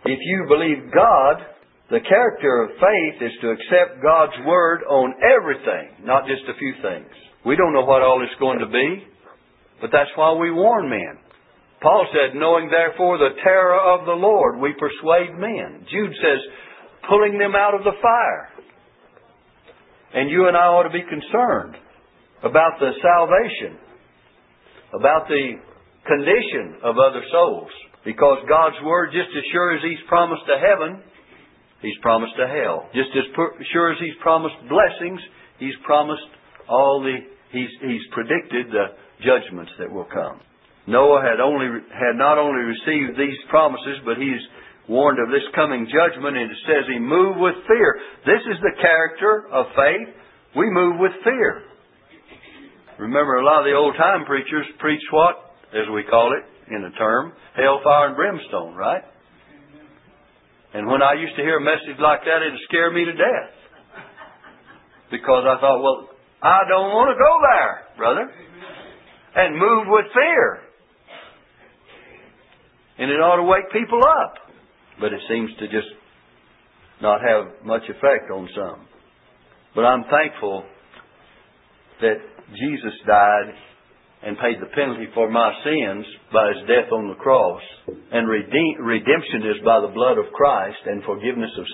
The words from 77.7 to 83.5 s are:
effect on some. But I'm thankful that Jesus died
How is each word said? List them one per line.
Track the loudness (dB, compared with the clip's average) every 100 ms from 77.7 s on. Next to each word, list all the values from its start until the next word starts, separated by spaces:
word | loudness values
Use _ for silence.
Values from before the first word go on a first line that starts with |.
| -6 -6
effect | -2 0 0 -2
on | -12 -12 -10
some. | -10 -12 _ _ _ _ _ _ _ _ _ 0
But | 2
I'm | 2 2
thankful | 0 0 -4 -8 -8 -12 -20 _ -20 -20 _ _ _ _ _ _ _ _ -4
that | -2 -2 -8 -20 -20
Jesus | -10 -8 -6 -10 -6 2
died | 4 6 4 -2